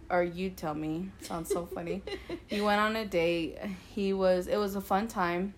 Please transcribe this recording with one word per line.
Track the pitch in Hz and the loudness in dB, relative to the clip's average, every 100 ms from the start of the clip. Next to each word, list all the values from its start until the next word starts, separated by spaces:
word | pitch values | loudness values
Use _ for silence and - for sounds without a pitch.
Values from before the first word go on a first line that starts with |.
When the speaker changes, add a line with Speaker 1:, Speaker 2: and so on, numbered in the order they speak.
| - | 0
Speaker 1:
Or | 180 | 2
you | 175 170 190 | 2 0 -4
tell | 185 160 | -4 -4
me. | 151 156 160 190 - | -2 -2 -4 -6 -10
Sounds | - 170 165 | -8 -6 -2
so | 180 170 | -2 -2
funny. | 185 170 185 403 403 - | -6 -4 -6 -6 -10 -8
Speaker 2:
<laughs> | 349 - | -10 -4
Speaker 1:
"You | 208 | 0
went | 208 208 | 4 4
on | 214 220 | 4 0
a | 214 | 0
date. | 175 165 170 160 - 208 185 - | 2 4 2 -2 -6 -8 -8 -8
He | - 196 | -2 0
was, | 190 185 185 185 | 4 6 6 4
it | 208 | 0
was | 202 196 | 2 -2
a | |
fun | 190 196 226 | 2 2 2
time. | 214 175 175 196 | 0 2 2 -2